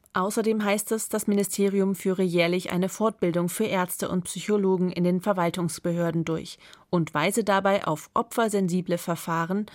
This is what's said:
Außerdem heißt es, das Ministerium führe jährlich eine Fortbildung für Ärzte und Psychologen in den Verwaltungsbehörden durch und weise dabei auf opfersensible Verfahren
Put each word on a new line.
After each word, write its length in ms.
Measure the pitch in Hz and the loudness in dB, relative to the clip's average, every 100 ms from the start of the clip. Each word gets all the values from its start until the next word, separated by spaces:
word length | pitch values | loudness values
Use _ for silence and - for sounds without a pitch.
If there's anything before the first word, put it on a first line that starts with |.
| _ 190 | _ -4
Außerdem 480 | 190 226 220 220 | -2 0 0 0
heißt 280 | 202 208 - | 0 0 -2
es, 180 | 220 - | -4 -2
das 160 | 214 214 | -4 0
Ministerium 680 | 202 196 - 196 196 196 190 | 2 2 2 2 2 0 0
führe 260 | 190 185 | -2 0
jährlich 500 | 185 175 170 180 - | 2 4 2 2 -2
eine 160 | 180 185 | -2 -2
Fortbildung 640 | - 220 214 175 170 175 | 0 -2 0 0 2 0
für 140 | - | -2
Ärzte 460 | 214 190 180 - - | 0 0 -2 -4 -2
und 160 | 185 175 | -2 -4
Psychologen 680 | 180 - 208 190 185 180 | -6 -2 2 4 2 2
in 120 | - | 2
den 180 | 175 180 | 2 2
Verwaltungsbehörden 1000 | 208 190 170 180 170 - 175 170 170 165 | 0 0 0 0 -4 -4 -4 -2 0 0
durch 360 | 165 160 - - - - - | -2 -4 -6 -16 -20 -20 -2
und 240 | 175 156 151 | -2 0 0
weise 280 | 170 233 | 0 0
dabei 440 | 208 196 196 196 - | 2 2 4 2 0
auf 240 | 151 - | -4 -2
opfersensible 840 | - 240 - 220 202 185 180 180 175 | -4 -2 0 2 2 2 0 0 -2
Verfahren 680 | - 165 - 165 165 196 214 | -2 -6 -2 -2 0 -2 -4